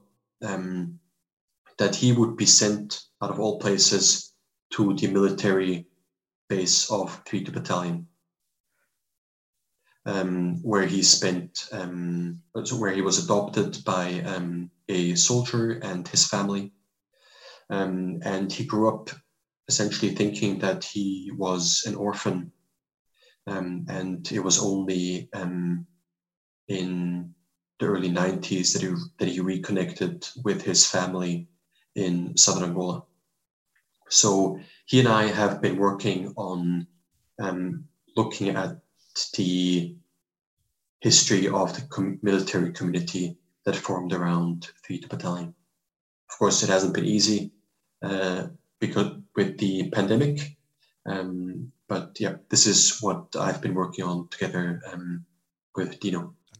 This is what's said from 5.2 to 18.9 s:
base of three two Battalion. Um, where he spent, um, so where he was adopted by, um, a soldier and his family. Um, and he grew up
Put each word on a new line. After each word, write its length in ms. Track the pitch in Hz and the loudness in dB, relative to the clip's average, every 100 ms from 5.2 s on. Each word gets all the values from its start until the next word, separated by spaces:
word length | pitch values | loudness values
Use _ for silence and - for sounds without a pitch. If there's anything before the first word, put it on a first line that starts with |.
| 98 - 101 95 92 87 - _ _ _ _ _ - | 4 4 2 2 2 -2 -6 _ _ _ _ _ -4
base 420 | 95 90 - - | 0 2 2 2
of 320 | 104 92 - | 0 -2 -8
three 180 | - 98 | -6 -4
two 100 | - | -4
Battalion. 540 | 87 - 90 87 85 - _ _ _ _ _ _ _ _ _ _ _ _ _ _ _ _ _ _ _ - | -6 -4 -2 -2 -4 -8 _ _ _ _ _ _ _ _ _ _ _ _ _ _ _ _ _ _ _ -6
Um, 540 | 98 92 90 87 85 | -4 -2 0 -2 -2
where 240 | 110 101 95 | 0 2 2
he 160 | 98 | 2
spent, 680 | 92 - 98 90 85 - - | 4 4 2 -2 -4 -10 -10
um, 680 | 104 90 90 87 87 87 85 - 113 | -10 -8 -6 -4 -4 -4 -8 -12 -10
so 120 | - 123 | -6 -2
where 120 | 104 | 0
he 100 | 95 | 0
was 200 | 95 - | 2 0
adopted 640 | 87 104 104 110 87 - | 2 2 2 0 -2 -2
by, 380 | - 92 90 90 | -2 -2 -2 -4
um, 480 | 92 92 87 87 87 - - | -4 -4 -4 -6 -8 -10 -4
a 260 | 92 87 | 0 2
soldier 580 | 87 - 123 120 120 113 | 4 4 2 0 0 0
and 360 | 120 101 92 85 | -2 -6 -6 -2
his 180 | 117 - | 0 2
family. 460 | 101 98 98 98 - _ _ _ _ _ - - - - | 2 0 -2 -6 -12 _ _ _ _ _ -20 -20 -20 -6
Um, 520 | 98 95 92 92 85 | -2 -2 -2 -2 -4
and 260 | 92 95 95 | -4 -2 -2
he 140 | - | -4
grew 240 | 123 107 | -2 2
up 220 | 110 | 2